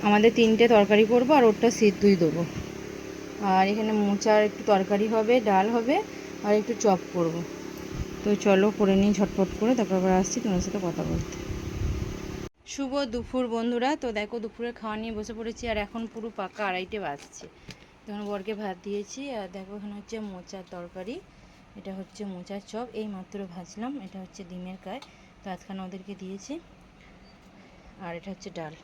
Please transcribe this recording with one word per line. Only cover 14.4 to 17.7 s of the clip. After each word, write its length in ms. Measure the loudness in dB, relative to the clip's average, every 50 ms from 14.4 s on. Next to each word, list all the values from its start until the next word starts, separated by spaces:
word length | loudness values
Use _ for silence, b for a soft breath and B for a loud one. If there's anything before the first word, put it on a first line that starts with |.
| -8
দুপুরে 280 | -8 -8 -8 -8 -8 -8 -8
খাওয়া 180 | -8 -6 -6 -6
নিয়ে 120 | -6 -6 -8
বসে 160 | -8 -8 -10 -10
পড়েছি, 260 | -8 -8 -8 -8 -8 -6 -4
আর 60 | -4 -4 -4
এখন 160 | -6 -8 -10 -10 -8 -10
পুরো 140 | -10 -10 -10 -8 -8
পাকা 240 | -10 -10 -6 -6 -4 -4
আড়াইটে 280 | -2 -4 -6 -6 -8 -8 -6
বাজছে। 400 | -6 -8 -8 -12 -20 -20 -20 -20 -20 B B B B